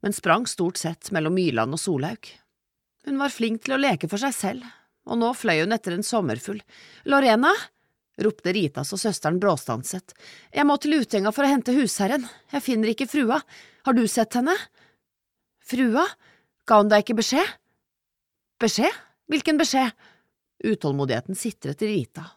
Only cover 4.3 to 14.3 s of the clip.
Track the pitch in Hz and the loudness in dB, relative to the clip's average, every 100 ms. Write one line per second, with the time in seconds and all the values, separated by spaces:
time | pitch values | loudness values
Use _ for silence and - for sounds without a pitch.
4.3 | 247 196 254 240 - _ _ - 233 233 | -2 -4 -6 -12 -20 _ _ -6 -2 -2
5.3 | 240 220 160 170 226 - 175 208 233 170 | -2 0 0 2 -2 -2 -6 -2 0 0
6.3 | 113 - 208 - - - - - 277 269 | -4 -6 -12 -12 -20 -20 -14 2 4 6
7.3 | 220 285 415 - _ _ _ _ - 208 | 4 4 2 -2 _ _ _ _ -2 -2
8.3 | - 175 185 156 131 139 196 226 196 151 | -2 -4 -2 -2 -4 -8 -4 -4 -2 0
9.3 | 175 202 156 - 113 131 185 - - - | 2 2 0 -2 -6 -6 -10 -12 -20 -20
10.3 | - - - 285 285 294 311 233 214 196 | -20 -10 0 2 2 2 0 0 0 0
11.3 | 220 277 277 226 254 240 - 240 277 240 | 2 2 2 2 2 2 0 -2 -2 -4
12.3 | - _ 285 - 233 220 220 262 294 240 | -14 _ -6 -2 0 0 0 -2 0 0
13.3 | 285 - - - _ - 247 220 - 220 | 0 -4 -20 -20 _ 0 2 2 0 0